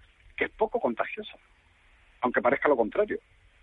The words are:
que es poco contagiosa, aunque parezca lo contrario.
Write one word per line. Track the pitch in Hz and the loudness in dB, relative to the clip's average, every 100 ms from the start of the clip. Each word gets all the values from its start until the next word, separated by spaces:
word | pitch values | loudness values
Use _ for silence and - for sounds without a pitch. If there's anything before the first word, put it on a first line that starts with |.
| - _ - | -20 _ -18
que | - - | -6 -6
es | |
poco | - 220 233 | -2 -2 0
contagiosa, | 123 113 101 - - - _ _ _ _ _ _ _ _ | -2 -2 -4 -6 -12 -18 _ _ _ _ _ _ _ _
aunque | 123 120 | -2 2
parezca | 117 135 151 | 2 2 4
lo | 135 | 2
contrario. | 107 - 214 - - _ _ _ | 2 0 0 -4 -10 _ _ _